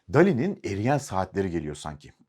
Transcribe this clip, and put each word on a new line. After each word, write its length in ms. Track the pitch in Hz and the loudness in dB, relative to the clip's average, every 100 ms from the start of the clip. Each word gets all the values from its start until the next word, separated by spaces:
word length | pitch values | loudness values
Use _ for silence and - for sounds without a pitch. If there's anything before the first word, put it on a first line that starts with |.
| - | 0
Dali'nin 480 | 131 196 127 170 - | 4 6 4 -2 -4
eriyen 340 | - 98 113 147 | -6 -2 0 0
saatleri 520 | - 95 92 98 95 | -2 -4 -2 -2 -2
geliyor 240 | 85 76 | -2 -6
sanki. 380 | 73 78 73 - - | -8 -12 -12 -16 -20